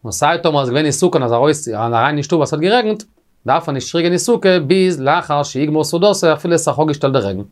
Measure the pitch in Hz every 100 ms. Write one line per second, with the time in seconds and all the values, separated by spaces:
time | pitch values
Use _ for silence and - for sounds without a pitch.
0 | 113 104 147 170 170 147 131 131 156 147
1 | 180 160 123 117 143 151 123 107 117 117
2 | 131 147 143 165 139 151 175 240 214 214
3 | - _ _ _ - 156 160 135 - 170
4 | 170 175 175 233 190 180 139 190 185 160
5 | 135 165 165 147 147 131 151 156 151 170
6 | 208 196 170 156 175 165 156 139 156 147
7 | 135 131 98 95 101